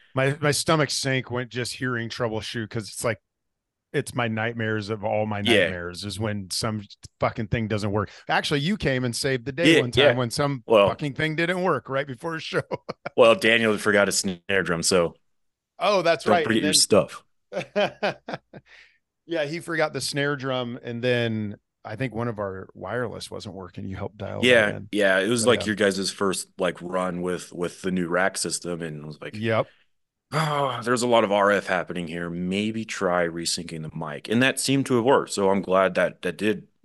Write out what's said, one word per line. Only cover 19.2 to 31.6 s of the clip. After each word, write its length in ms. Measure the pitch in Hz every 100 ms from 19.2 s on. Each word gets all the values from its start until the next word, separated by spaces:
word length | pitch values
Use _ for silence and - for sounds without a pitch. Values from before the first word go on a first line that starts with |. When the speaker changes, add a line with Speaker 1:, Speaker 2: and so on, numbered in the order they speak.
| -
Speaker 1:
Yeah, 200 | 165 147
he 140 | 170
forgot 320 | 156 160 156
the 80 | 135
snare 340 | - 143 143 143
drum, 420 | 135 127 120 127
and 180 | 123 120
then 540 | 123 120 117 110 104 107 _ _ 107
I 100 | 107
think 180 | 131
one 140 | 107 120
of 100 | 104
our 320 | 101 95 -
wireless 580 | 101 95 120 117 92 -
wasn't 240 | 98 95 92
working. 320 | 92 - 101
You 80 | 95
helped 220 | 98 -
dial 240 | 98 101
that 60 | 117
Speaker 2:
Yeah, 220 | 120 104 104
Speaker 1:
in. 140 | 101
Speaker 2:
yeah. 280 | 101 98 95
It 100 | 98
was, 140 | 120 110
Speaker 1:
But, 40 |
Speaker 2:
like, 100 | 107
Speaker 1:
yeah. 60 | 101
Speaker 2:
your 80 | 101
guys' 360 | 101 95 92
first, 380 | - 98 87 - -
like, 200 | 90 82
run 400 | 87 92 92 87
with, 320 | 90 87 -
with 280 | 82 87 -
the 100 | 95
new 160 | 92 85
rack 280 | 87 95 -
system, 440 | 85 82 85 85
and 240 | 82 76 76
was 140 | 73
like, 160 | 80 107
Speaker 1:
Yep. 300 | 113 110 143 _ _ _ _ _ _
Speaker 2:
"Oh, 480 | 151 156 147 139 120
there's 180 | 113 123
a 60 | 123
lot 160 | 117
of 80 | 104
R 200 | 101 101
F 160 | 98